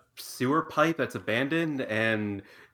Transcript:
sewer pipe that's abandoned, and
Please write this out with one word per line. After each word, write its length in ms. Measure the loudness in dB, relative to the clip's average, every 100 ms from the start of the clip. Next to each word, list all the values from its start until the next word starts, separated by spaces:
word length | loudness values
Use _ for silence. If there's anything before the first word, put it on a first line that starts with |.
| _ -18
sewer 460 | -14 -4 0 2
pipe 340 | 0 2 2 2
that's 180 | -2
abandoned, 640 | -2 -2 0 2 0 0 -2
and 600 | -2 0 2 2 0 -4 -10 -20 -20